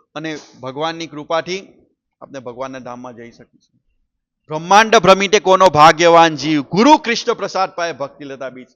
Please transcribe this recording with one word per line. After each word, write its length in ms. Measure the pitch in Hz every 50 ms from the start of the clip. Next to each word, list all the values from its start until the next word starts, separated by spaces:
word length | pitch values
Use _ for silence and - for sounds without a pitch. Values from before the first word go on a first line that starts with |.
| _ _ -
અને 240 | 151 156 160 156 143 - - _ - 120
ભગવાનની 440 | 131 131 139 156 165 165 165 165
કૃપાથી 680 | 156 151 147 151 151 165 160 151 165 180 190 196 - _ _ _ _ _ _ _ _ _ _
આપને 180 | 131 131 131 135
ભગવાનના 400 | 120 123 120 120 131 131 131 131
ધામમાં 380 | 123 123 123 123 123 127 120
જઈ 140 | 113 117 117
શકીશું. 500 | 113 _ 120 _ _ _ _ _ _ _ _ _ _ _ _ _ _ _ _ _ _ _ _
બ્રહ્માંડ 500 | - 151 156 165 175 196 208 226 220 214
ભ્રમિતે 440 | 226 170 185 190 190 196 190 185 208
કોનો 280 | - 185 185 190 190 185
ભાગ્યવાન 680 | 147 151 151 165 160 151 175 170 170 170 165 165 160
જીવ, 260 | 139 131 156 156 147 131
ગુરુ 340 | - - 180 240 285 311
કૃષ્ણ 380 | 302 - 226 233 196 - 233 226
પ્રસાદ 400 | 202 190 190 - 190 190 180 -
પાએ 180 | - 170 170 156
ભક્તિલતા 560 | 120 139 139 - - 147 139 135 127 135 127
બીજ. 180 | 123 127 123 - _